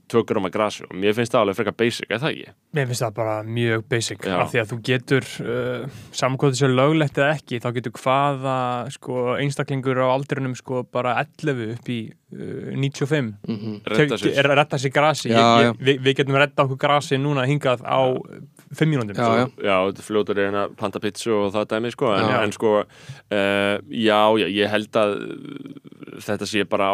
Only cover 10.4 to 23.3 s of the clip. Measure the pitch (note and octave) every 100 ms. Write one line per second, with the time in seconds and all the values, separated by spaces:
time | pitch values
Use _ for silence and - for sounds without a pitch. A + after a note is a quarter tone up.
10.4 | C3 A#2+ - B2+ - B2 B2 A#2+ D3 -
11.4 | D#3 B2+ A2 A#2+ - A#2+ A2 - - -
12.4 | - - - C3 C#3 - C#3 D3+ A2+ G2+
13.4 | - A2 A2 G#2 - G#2+ D3 G#2+ C#3+ C#3
14.4 | C#3 C#3 D3 C#3+ C3+ C#3+ D3+ C#3 A#2+ A2+
15.4 | A#2 A#2 A#2 A2+ C3 C#3 C3 C3+ C3+ C#3
16.4 | C#3+ - C3+ C3 C#3+ C#3+ C#3+ C3+ C#3+ C#3+
17.4 | B2+ D3 C3+ B2 B2+ C3 C3 B2+ - -
18.4 | - _ - C#3+ D#3 C#3+ G#2+ G2 A#2 A2+
19.4 | B2 - G#2 F#2+ F#2+ F#2+ - G#2+ G#2 G2+
20.4 | G2 G2+ G2+ - G#2 - G#2+ - A#2 G#2
21.4 | G2+ G#2+ G#2+ A2 A#2+ - B2+ G2 A2 A#2
22.4 | G#2 - A2+ G#2 - - - - -